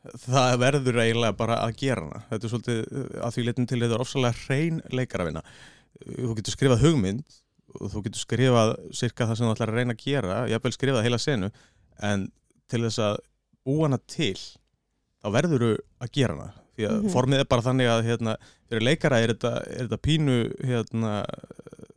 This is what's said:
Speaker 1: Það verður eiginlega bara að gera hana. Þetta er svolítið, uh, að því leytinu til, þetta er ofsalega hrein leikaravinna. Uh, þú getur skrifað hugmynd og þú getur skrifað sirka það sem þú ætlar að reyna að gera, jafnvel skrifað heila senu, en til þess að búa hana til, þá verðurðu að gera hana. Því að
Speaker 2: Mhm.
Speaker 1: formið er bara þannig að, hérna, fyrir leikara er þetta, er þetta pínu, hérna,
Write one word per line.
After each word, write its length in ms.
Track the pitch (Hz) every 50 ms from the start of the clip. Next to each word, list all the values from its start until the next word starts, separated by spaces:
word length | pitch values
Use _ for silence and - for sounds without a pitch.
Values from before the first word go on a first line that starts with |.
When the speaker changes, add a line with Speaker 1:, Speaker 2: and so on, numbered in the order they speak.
| _ - - -
Speaker 1:
Það 360 | - 120 127 139 127 127 123 120
verður 400 | 123 135 147 143 131 127 117 120
eiginlega 360 | 113 113 113 117 117 110 98 -
bara 180 | 113 110 117 - 101
að 140 | 113 110 -
gera 260 | 135 135 120 95 80
hana. 160 | 73 - 107 - -
Þetta 160 | 113 110 120
er 60 | 110
svolítið, 300 | 120 113 - 123 117 113
uh, 260 | 113 - - 135 131 - - - -
að 80 | 120 -
því 120 | 131 117
leytinu 220 | 120 117 - 123 117
til, 120 | 127 120
þetta 140 | 117 117 113
er 80 | 113 127
ofsalega 380 | - - 139 123 120 120 - -
hrein 360 | - 135 139 160 170 165 160 - -
leikaravinna. 500 | 131 127 127 - - 92 90 80 76 -
Uh, 840 | - - - - - - - _ _ _ _ - - - - - 123 117
þú 80 | 113 107
getur 160 | 98 - -
skrifað 300 | - 135 135 123 104 131
hugmynd 400 | 160 165 131 95 95 101 135 - _ - _ _ _ _ _ _ _ -
og 140 | - - 101
þú 120 | 101 107 98
getur 180 | 110 - -
skrifað 540 | - - 117 110 131 131 123 117 110 110 - - - - -
sirka 320 | - 127 117 - - 120 110
það 100 | 113 107
sem 100 | 120 113
þú 80 | 107
ætlar 160 | - 117 113 107
að 60 | 120
reyna 160 | 123 123 113
að 80 | - -
gera, 300 | 131 143 139 101 90 95 110 123 113
jafnvel 240 | 113 117 - 123
skrifað 320 | - - 131 135 135 113 107
heila 140 | 120 123 117
senu, 300 | - 156 139 107 92 104 - - - _ _ _ _ _ _ -
en 280 | 104 101 101 98 95 - _ _ _ _ _ _ _ -
til 100 | - 117
þess 180 | 117 113 107 123
að 180 | 110 104 104 - - _ _ _ _ _ _ _ -
búa 220 | 135 139 156 160 147
hana 120 | 131 113 _ -
til, 300 | - - 151 101 92 - - - - _ _ _ _ _ _ _ _ _ _ _ _ _ -
þá 40 | 107
verðurðu 400 | 101 127 156 175 151 123 120 113 107 - - _ _ _
að 120 | - 110 -
gera 220 | 143 127 104 80 69
hana. 160 | - - - - _ _ _
Því 120 | - 107
að 100 | 104 220 214
Speaker 2:
Mhm. 100 | 214 202
Speaker 1:
formið 280 | 175 123 127 131 139 135
er 60 | 135
bara 160 | - 131 120
þannig 260 | 110 131 127 131 127 117
að, 180 | 117 113 113
hérna, 320 | 117 120 117 117 110 107 - - - _ _ _ -
fyrir 140 | 120 110 113
leikara 360 | 127 165 - - 151 131 113
er 140 | 113 113 110
þetta, 180 | - - 117 120 - - -
er 200 | - - 127 101
þetta 100 | 110 -
pínu, 400 | - 143 156 156 151 139 127 120 113 - - -
hérna, 500 | - 127 123 117 104 - - 113 113 110 104 101 - - - - - - - - - - - - - _ -